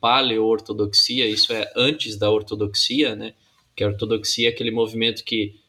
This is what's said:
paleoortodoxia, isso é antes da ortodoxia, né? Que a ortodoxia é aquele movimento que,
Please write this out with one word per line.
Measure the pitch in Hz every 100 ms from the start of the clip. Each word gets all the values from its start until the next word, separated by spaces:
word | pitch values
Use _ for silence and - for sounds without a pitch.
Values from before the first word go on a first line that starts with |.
paleoortodoxia, | 117 131 127 110 110 110 - 104 104 - - 127 113
isso | 104 -
é | 113 -
antes | - 135 156 110 101
da | 104
ortodoxia, | 107 104 107 101 101 - 135 135 107
né? | 110 - _ _ _
Que | -
a | 104
ortodoxia | 101 110 110 - - 117
é |
aquele | 117 117
movimento | 117 110 113 113 113
que, | - 113 101 -